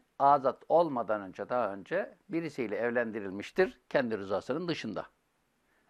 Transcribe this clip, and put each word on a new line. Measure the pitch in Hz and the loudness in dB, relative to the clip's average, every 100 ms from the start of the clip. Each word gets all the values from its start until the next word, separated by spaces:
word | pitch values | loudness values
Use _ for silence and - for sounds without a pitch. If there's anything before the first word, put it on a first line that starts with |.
| _ - | _ 2
azat | 139 143 127 - - | 6 6 4 -2 2
olmadan | 156 170 127 104 107 | 4 4 0 -2 -2
önce, | 95 87 101 | -4 -10 -4
daha | 123 104 | -2 -2
önce | 98 - 175 247 - - | -4 -6 -4 -4 -12 -6
birisiyle | 165 160 - 107 101 | -6 -4 -6 -4 -2
evlendirilmiştir, | 120 120 113 107 98 98 - - 190 - _ | 0 0 -2 -4 -6 -8 -6 2 2 0 _
kendi | 147 120 107 | 0 0 -2
rızasının | 98 98 - 147 175 | -2 -2 -2 -4 -2
dışında. | 147 110 - - _ _ _ _ _ _ _ | -4 -4 -8 -10 _ _ _ _ _ _ _